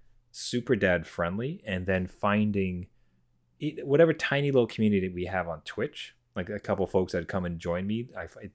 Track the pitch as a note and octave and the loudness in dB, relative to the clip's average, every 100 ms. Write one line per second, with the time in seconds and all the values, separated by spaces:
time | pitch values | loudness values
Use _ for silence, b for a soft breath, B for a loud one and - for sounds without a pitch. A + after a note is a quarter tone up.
0 | - _ _ - - B2 A#2 A2+ F#2+ F2 | -20 _ _ -12 -6 -4 0 4 4 4
1 | E2 - E2+ G2 C3 F#3 - F#2 F#2 F#2 | 0 -2 -2 -2 -6 -8 -6 -4 0 0
2 | F#2 - G#2 G#2 G#2+ G2+ F#2 F2+ F2 _ | 0 -2 2 4 2 2 -2 -4 -8 _
3 | _ _ _ _ _ _ D3+ - C#3 C#3+ | _ _ _ _ _ _ -8 -6 2 6
4 | E3 D#3+ - C#3+ C#3+ C3 A#2 - G#2+ G2+ | 6 4 0 0 4 4 4 2 4 4
5 | F#2 F2+ F2+ F#2+ E2+ D#2 - - C3+ - | 0 -4 -4 -2 -4 -6 -8 -6 -6 -8
6 | - - _ - F2 G#2 - G2 F#2 F#2+ | -16 -18 _ -8 -6 -6 -2 -2 0 2
7 | F2+ F2+ E2 F#2+ F2 E2+ F2 F2 G2 A2 | 0 -2 -4 -4 -4 -4 -4 -4 -2 -4
8 | B2 G2 E2+ - G2+ | -6 -10 -14 -14 -18